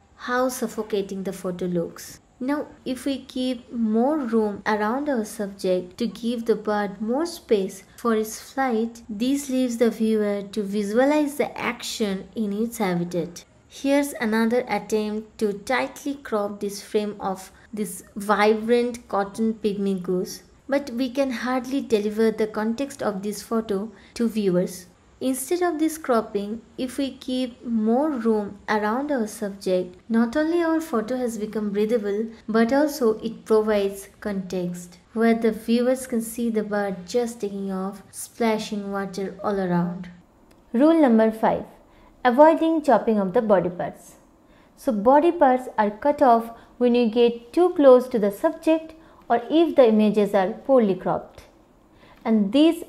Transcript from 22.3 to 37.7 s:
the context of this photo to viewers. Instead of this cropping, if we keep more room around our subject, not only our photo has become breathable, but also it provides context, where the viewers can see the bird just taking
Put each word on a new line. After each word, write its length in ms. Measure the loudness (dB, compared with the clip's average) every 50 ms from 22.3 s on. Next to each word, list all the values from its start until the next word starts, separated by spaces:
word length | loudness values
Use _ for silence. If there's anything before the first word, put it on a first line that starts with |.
the 160 | 2 0 -2
context 560 | -2 -2 -2 -2 -2 -2 -2 -4 -6 -6 -4
of 200 | -4 -4 -4 -2
this 200 | -6 -6 -8 -8
photo 500 | -6 -4 -2 -2 -2 -2 -4 -4 -4 -8 -12 -18 -20 -14 _
to 140 | -2 -2 0
viewers. 580 | 0 0 0 2 2 2 0 -2 -6 -12 -18 -20 _ _ _ _ _ _
Instead 440 | -4 -4 -4 -4 -4 -4 -2 0
of 160 | 0 -2 0 0
this 180 | -2 -2 -2
cropping, 640 | -4 -2 0 0 0 0 -2 -6 -6 -6 -6 -8 -10 -12 -14 -8
if 220 | -8 -8 -6 -4 -4
we 180 | -6 -6 -6
keep 480 | -10 -8 -6 -4 -4 -4 -4 -8 -12 -8
more 460 | -4 -2 0 2 2 2 2 2 0
room 480 | -2 -2 0 0 0 0 -2 -6 -10 -12 -6 -4
around 420 | -2 -2 0 -2 -2 -2 -2 -2
our 160 | -2 -2 -2
subject, 720 | -4 -6 -8 -10 -10 -10 -6 -2 -2 0 0 -2 -4 -10 -16 _ -2
not 260 | 0 2 2 2 0
only 260 | 0 0 2 2 2
our 160 | 2 2 0 0
photo 380 | -2 -2 -4 -4 -2 -2 -4
has 220 | -4 -2 -4 -4 -4
become 320 | -6 -6 -4 -4 -4 -2
breathable, 560 | 0 0 0 0 0 0 0 -2 -2 -2 -4 -6 -10 -12 -8
but 240 | -2 0 2 2 4
also 480 | 4 2 2 2 0 0 2 2 2 0
it 260 | -4 -8 -10 -10 0
provides 640 | 2 4 4 4 4 2 2 0 -2 -4 -8 -14 -18 -20 -10
context, 800 | -8 -6 -6 -6 -6 -4 -4 -4 -4 -4 -6 -10 -12 -18 -20 -20 _ _ -2
where 180 | 2 4 4
the 180 | 4 4 2 0
viewers 560 | 0 -2 0 0 2 2 4 2 0 0 -2
can 140 | -4 -4 -4
see 300 | -4 -4 -6 -4 -4 -2
the 120 | 0 -2
bird 440 | -2 -2 -2 -2 -2 -2 -4 -8 -8 -4
just 320 | -2 -2 -2 -2 -4 -6
taking 320 | -8 -6 -6 -6 -6 -6